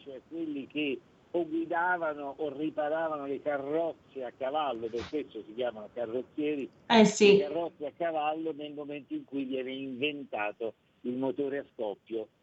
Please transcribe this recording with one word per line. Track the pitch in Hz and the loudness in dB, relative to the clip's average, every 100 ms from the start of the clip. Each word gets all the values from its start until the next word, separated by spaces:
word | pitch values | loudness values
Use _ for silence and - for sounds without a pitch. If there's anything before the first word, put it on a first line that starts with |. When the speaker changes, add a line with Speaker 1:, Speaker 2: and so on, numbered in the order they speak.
Speaker 1:
cioè | 139 127 - | -16 -16 -10
quelli | 165 160 143 117 | -8 -6 -6 -6
che | 147 147 123 - - - | -2 -2 -2 -6 -20 -4
o | 175 160 | -2 0
guidavano | 165 165 170 180 180 160 147 139 135 | -2 0 0 2 2 0 -4 -6 -4
o | 151 135 | -4 -2
riparavano | 156 147 147 160 160 151 139 | -4 0 0 0 0 -2 -4
le | 135 | -4
carrozze | 147 143 135 156 165 - - 135 | -2 -2 0 0 0 -4 -12 -10
a | 120 - | -8 -4
cavallo, | 131 156 143 113 113 | -2 0 0 -2 -4
per | 117 98 | -4 -4
questo | 151 127 110 101 | -4 -4 -8 -8
si | |
chiamano | 110 123 107 104 | -4 -2 -4 -8
carrozzieri, | 120 113 127 123 - 151 147 117 - - | -6 -4 -4 -4 -2 -2 -2 -4 -6 4
Speaker 2:
Eh | 226 202 | 8 8
sì. | - 202 202 | 10 10 10
Speaker 1:
le | |
carrozze | - 160 165 - 147 | 6 -2 -4 -4 -8
a | - | -2
cavallo | 170 156 151 160 160 | -2 0 0 0 -2
nel | 143 147 | -4 -6
momento | 147 143 147 123 | -8 -8 -8 -6
in | 151 135 | -8 -4
cui | 139 | -4
viene | 131 131 127 | -2 -2 -4
inventato | 131 135 123 147 143 127 110 104 - 113 - _ _ | -6 -6 -2 -2 -2 -6 -4 -4 -2 -6 -6 _ _
il | 123 | -6
motore | 123 135 127 139 139 | -2 0 0 -2 -2
a | - - | -6 -4
scoppio | 107 95 - 110 107 _ | -4 -4 -6 -6 -6 _